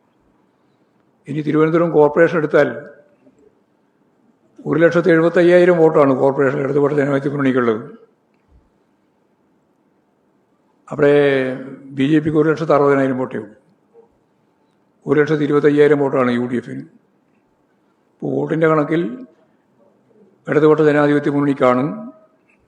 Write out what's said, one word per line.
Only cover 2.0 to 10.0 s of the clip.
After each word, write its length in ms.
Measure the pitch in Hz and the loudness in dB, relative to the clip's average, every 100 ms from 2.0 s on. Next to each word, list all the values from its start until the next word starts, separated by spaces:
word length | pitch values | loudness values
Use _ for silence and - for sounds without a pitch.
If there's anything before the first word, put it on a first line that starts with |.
| 147 175 165 165 | 2 4 0 0
എടുത്താൽ 300 | 151 160 135 113 - - _ _ _ _ _ _ _ _ _ _ _ _ _ _ _ - 151 | 0 2 0 -2 -16 -20 _ _ _ _ _ _ _ _ _ _ _ _ _ _ _ -12 -4
ഒരു 100 | 147 | 0
ലക്ഷത്തി 280 | 165 170 170 165 | 2 2 2 2
എഴുപത്തയ്യായിരം 600 | 170 185 175 180 175 170 | 2 2 4 4 4 4
വോട്ടാണ് 300 | 160 156 139 127 | 4 4 2 2
കോർപ്പറേഷൻ 360 | 139 135 135 143 | 0 0 -2 -2
ഇടതുപക്ഷ 320 | 135 143 143 147 | -4 -2 0 0
ജനാധിപത്യ 320 | 139 139 143 | -2 -2 -4
മുന്നണിക്കുള്ളത്. 500 | 143 135 127 117 107 - - _ _ _ _ _ _ _ _ _ _ _ _ _ _ _ _ _ _ _ _ | -2 -2 0 0 -2 -6 -20 _ _ _ _ _ _ _ _ _ _ _ _ _ _ _ _ _ _ _ _